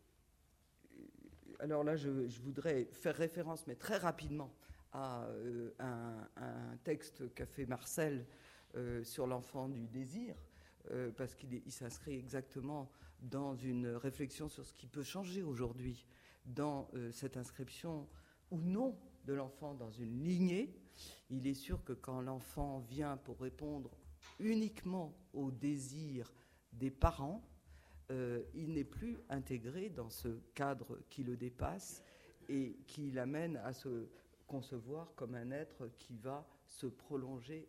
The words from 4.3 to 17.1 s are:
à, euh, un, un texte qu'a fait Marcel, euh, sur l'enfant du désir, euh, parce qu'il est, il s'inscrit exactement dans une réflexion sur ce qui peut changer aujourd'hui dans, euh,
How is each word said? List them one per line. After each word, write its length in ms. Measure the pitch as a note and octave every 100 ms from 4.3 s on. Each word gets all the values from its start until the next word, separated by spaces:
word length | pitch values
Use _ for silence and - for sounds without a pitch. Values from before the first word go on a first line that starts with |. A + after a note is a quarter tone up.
| D3 C3+ - - - -
à, 320 | C3+ C3+ A#2+
euh, 460 | A#2 A2 A#2+ A#2+ A#2 -
un, 500 | C3 A#2 A#2 A2+ G#2 -
un 400 | B2 A#2+ A#2 A#2+
texte 540 | E3+ D3 - - B2+
qu'a 120 | - B2+
fait 200 | - B2+
Marcel, 600 | B2 - - D#3 C#3 A#2+ - - - - -
euh, 280 | A#2+ A#2+
sur 220 | A#2 - B2+
l'enfant 420 | B2+ B2+ C#3 C3+
du 180 | C3 A2+
désir, 480 | B2 B2+ F#3 A#3+ - - - - - -
euh, 200 | B2+ B2
parce 220 | A2+ B2
qu'il 200 | - C3+
est, 80 | B2
il 80 | -
s'inscrit 440 | - B2 - - C3+
exactement 720 | B2+ C3+ C3 C#3 C3+ D3 C3 - - -
dans 340 | B2+ C3+ C#3
une 320 | B2+ C3 B2 B2
réflexion 640 | A#2 C3+ A#2+ C3+ - D#3
sur 180 | - C3+
ce 80 |
qui 120 | - B2
peut 180 | D3
changer 380 | C3+ F#3+ F#3 F#3
aujourd'hui 640 | E3+ A#2+ B2 B2 B2+ A#2+ - - - -
dans, 440 | - B2 D3 C#3 -
euh, 180 | B2+ A#2